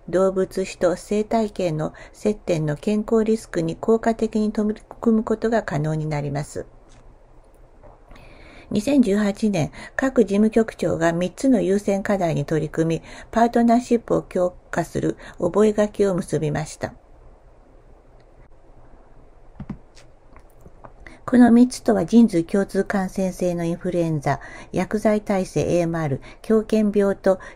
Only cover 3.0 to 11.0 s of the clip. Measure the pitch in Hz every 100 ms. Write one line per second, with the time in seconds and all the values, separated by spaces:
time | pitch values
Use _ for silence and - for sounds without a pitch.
3 | 214 226 220 220 - - 165 165 - 226
4 | 233 226 220 220 214 214 214 214 - -
5 | 240 220 220 220 226 233 202 156 156 156
6 | 156 147 147 143 151 - - - - -
7 | - - _ - - - - - - -
8 | - - - - - - - 208 277 285
9 | 233 202 208 196 214 185 147 - - -
10 | 262 262 190 196 220 226 220 - 170 165